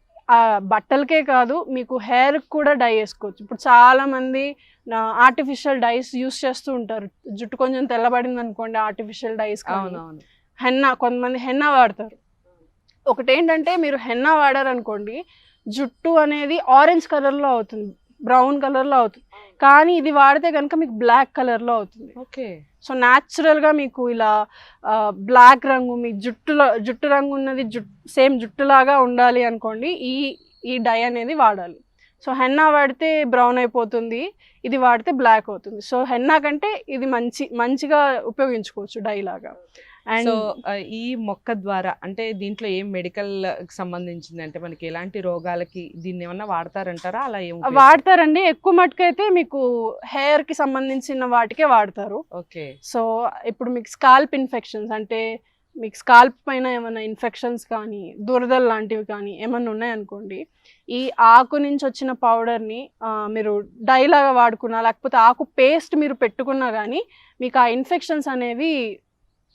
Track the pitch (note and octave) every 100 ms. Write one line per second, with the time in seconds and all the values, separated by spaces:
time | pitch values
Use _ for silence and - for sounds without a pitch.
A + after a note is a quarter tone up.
0 | _ _ - A#3 A3+ G#3 G3 G#3+ - C#4
1 | C#4+ D#4+ C#4+ C4 A#3+ D#4+ - B3+ A#3+ B3+
2 | G#3 B3 C4+ D4 - D4+ D4 C#4+ A#3+ A3
3 | G#3 - G#3 - G#3 A#3 C4 A#3+ B3 C4
4 | C#4 C4 C4 C4 C#4 C#4+ _ _ - A3+
5 | A3 A3 B3+ B3+ C#4 C4 D4 C4+ A#3 A#3+
6 | B3 B3 C4 - C4+ B3+ - B3+ G#3+ A3
7 | G3+ _ - G3+ A3+ B3 C4 C4 C4+ A#3+
8 | A#3 B3 B3 B3 A#3 G#3 A3+ A3 G#3+ G3+
9 | G#3+ G#3+ A#3 A3 G#3+ G#3 - F#3+ F#3+ F3
10 | E3 D#3 _ _ _ - B3 C4 C#4 B3
11 | A#3+ B3 B3 B3+ B3+ C4+ D4 C4+ A#3 G3+
12 | G#3+ _ _ _ _ _ _ _ _ _
13 | C#4 A#3+ B3 C4+ E4 D#4+ D#4+ F4+ D4+ C#4
14 | A#3 A#3+ C#4+ D#4 C#4+ C4+ C4+ B3+ A3 G#3
15 | G#3 C4 F4+ _ _ _ - A3 C4 _
16 | E4 E4 D4 D4 C#4+ E4 - C4+ D#4 E4+
17 | - D4 C#4 C#4+ C#4+ A#3+ G#3+ A3 G#3 -
18 | _ _ B3+ B3+ C4 C#4+ C4+ C4+ C4+ C4+
19 | A3 - _ - - - C#4 C#4+ D#4+ F4
20 | C#4+ C#4+ C#4 C#4+ E4+ D4+ C#4+ D#4+ D4+ A3
21 | A#3 A#3+ C4 D4+ B3+ A3+ A#3+ A#3 G3 A3
22 | C4 A#3+ B3+ - A3+ E3 C#3+ _ - C4
23 | B3 C4 - - D#4+ D4+ D4+ D4+ C4+ -
24 | B3 A#3 A3 G#3+ G#3 _ - _ - A3
25 | G#3 G3 G3 B3 B3 C4 C4+ C4 B3 A#3+
26 | A#3 G3+ A#3+ A3+ - D4 C4+ A3+ G#3+ A#3+
27 | D4 C#4 C#4 C#4 C4+ C4 A#3 A#3 G#3 _
28 | - - C4 B3+ A3+ - C#4 C4+ C4 C#4
29 | B3 B3 B3 B3 A#3+ A3+ A3 A3 C#4+ F4+
30 | B3 C4 C#4 - _ _ A#3 B3+ A#3 A3+
31 | A#3+ A#3+ A#3 D#4 A#3 G3 F3 D#3 _ _
32 | _ _ - C4 B3+ C#4+ D#4 D4 C#4 B3+
33 | D#4+ D#4 C4+ B3 A#3+ B3 B3 B3 A3+ A#3
34 | A3+ A#3 F4 _ _ _ B3 C4 B3+ A#3+
35 | C#4+ C4+ A#3+ A3 G#3+ F#3+ G3+ G#3 - B3
36 | B3+ A#3+ C4+ D#4 D4 D4 G#4 G#4+ - C4+
37 | C4+ A#3+ A#3+ - C#4 A#3+ A#3+ C4 C#4+ D4
38 | C#4 B3 - A#3 C4+ A#3 G3 - G3+ A#3
39 | G#3 G3+ F#3+ - - - _ _ _ _
40 | G#3 A3+ A#3+ A3+ G#3+ - - G3+ F3+ A3
41 | A#3 B3 G#3+ G3 - A3 F#3+ F#3+ F#3 -
42 | F3+ G3 A3+ G3+ G3+ G#3 A3 F#3 G3+ F#3
43 | F3 G#3 G3+ G3 F#3+ - F3+ - F3+ F3
44 | F3 E3+ D3+ E3 D#3 D3+ E3+ D#3+ E3 E3
45 | F#3 G3+ F3+ F3 F3 F3 F3 F#3 E3+ E3
46 | F3 F3+ F3 F#3 G#3+ E3+ E3+ G3 F3+ E3+
47 | F3+ G#3+ C4+ G#3 F3 E3+ A#3 C4+ C4+ D#4
48 | F4+ F4+ D#4 D#4+ F#4 D#4 F#4 F4 F4 -
49 | F4 F4+ G#4 F4+ E4+ C#4 B3 A#3+ A3 -
50 | - C#4 C#4 D4+ C#4 D#4 C#4 C4 C4+ C4+
51 | C4+ C4 B3+ A#3+ A3+ - D4+ A#3 G3+ G#3
52 | G3+ G#3+ D#4+ F3+ F3 E3+ C#3+ C#3+ - A#3+
53 | A3+ A3+ A#3+ - A#3 G#3+ B3 B3 A3 -
54 | C4+ C4 D4 C#4 C4 A#3+ - G#3+ A3 G#3+
55 | G#3+ A3+ A3 A3+ _ _ _ D#4 A3 -
56 | - A#3+ C4 - - C4 B3+ A#3+ A#3 A3+
57 | A3 G#3+ A#3 - A#3+ A#3 - A3+ G#3+ G3+
58 | F3 - G#3 B3+ B3 B3+ B3 A3 G#3+ A3
59 | G#3+ G#3 G3+ F#3+ A3 A#3+ A#3 G#3+ A#3 A3
60 | G3 G3+ G#3 F#3+ D#4+ _ _ _ - A#3+
61 | C4 - A3+ A#3+ B3+ D4 C#4+ C#4+ C#4 -
62 | C4 B3 A#3+ A3+ A3+ A#3 A3 A#3 C4+ _
63 | A3+ G#3+ G#3 A3 G#3+ G#3 G3+ - A3 C4
64 | C#4+ C#4+ C#4 B3 A#3+ A3+ A#3+ A3+ A3+ A3+
65 | C4+ A#3 A3+ B3+ D#4 - C4 D#4+ - D4+
66 | D4 C4+ A#3+ - B3+ C4+ B3+ G#3+ G#3 D4
67 | A#4+ _ _ - B3 C4 A#3+ A#3+ C4+ F4
68 | - D#4 C#4+ B3+ A#3+ A#3 D#4+ D4 A3+ F#3+
69 | _ _ _ _ _